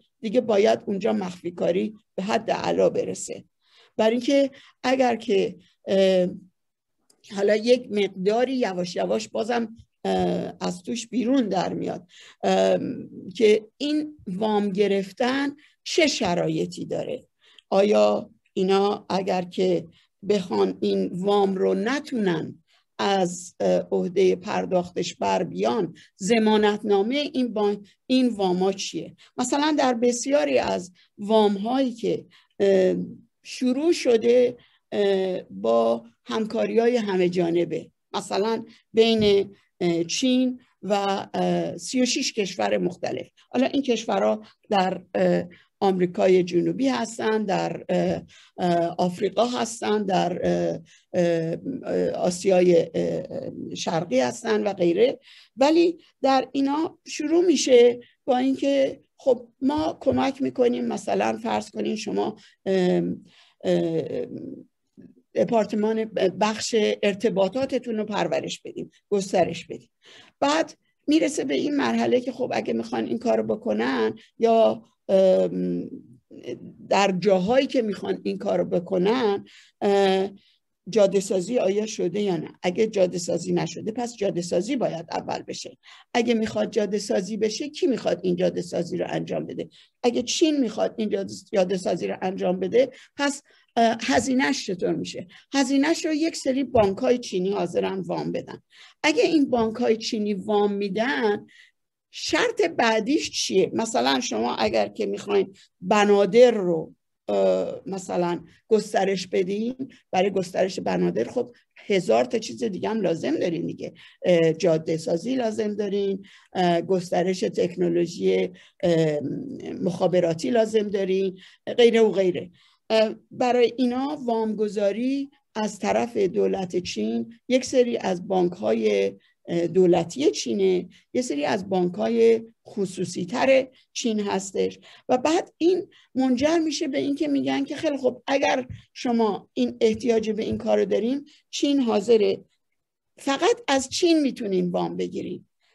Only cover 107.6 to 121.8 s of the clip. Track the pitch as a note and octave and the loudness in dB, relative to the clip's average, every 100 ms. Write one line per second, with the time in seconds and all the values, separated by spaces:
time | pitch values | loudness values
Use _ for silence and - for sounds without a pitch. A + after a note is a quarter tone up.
107.6 | F3+ - - F#3+ - F#3 F3 E3+ - _ | -2 -8 -10 -10 -6 -2 -2 -4 -8 _
108.6 | - G#3+ G#3+ G#3+ F#3+ F#3+ - G#3 F3+ G3+ | 0 0 0 0 0 -2 -2 -2 -2 -2
109.6 | A#3 B3+ C4+ - _ F#3 G3 G3 F3+ - | -4 -6 -12 -16 _ 0 0 0 -2 -2
110.6 | F#3+ F#3 F#3 F3+ F3 F3 A#3 B3+ A#3+ - | -2 -2 -4 0 0 -2 -4 -4 -6 -10
111.6 | _ _ - G3 E3+ A3+ B3 A3+ A3 A#3 | _ _ -2 0 2 2 2 -2 -6 -6
112.6 | A#3 F3+ F#3+ A3 F3+ E3 - D#4 F3+ E3 | -6 -4 -4 -2 -2 -2 -2 -2 -2 -4
113.6 | E3 - - - - _ - F3 E3 D#3+ | -6 -8 -12 -14 -20 _ 2 4 4 2
114.6 | F#3 D#3+ D#3+ D#3+ E3 E3+ A#3 C4 A3+ G#3+ | 2 2 0 -4 -2 -4 -2 -2 -2 -2
115.6 | G#3+ G#3 G#3 G3+ G3 G3 F#3+ - _ F#3+ | -4 -4 -4 -2 -2 -4 -8 -20 _ 0
116.6 | F3+ E3+ E3+ F#3 E3+ F3+ F3+ F#3 G3+ - | 2 2 0 -2 0 0 0 -2 -2 -2
117.6 | F3+ F3+ F3 E3+ E3+ F3 F#3 F#3 F#3 F3+ | -2 0 0 0 -2 -2 0 0 0 -6
118.6 | - _ F3+ E3 D#3+ D3 C#3 - - - | -20 _ 0 2 2 0 -4 -8 -10 -12
119.6 | - - F#3 F3 F#3 F3+ E3+ E3 B3+ A#3 | -10 -6 -4 0 0 2 2 0 0 2
120.6 | A3 A3 G#3 G3 F#3+ F#3+ G3 F#3 - _ | 2 0 0 -2 0 0 -2 -6 -14 _
121.6 | - G#3+ | -4 4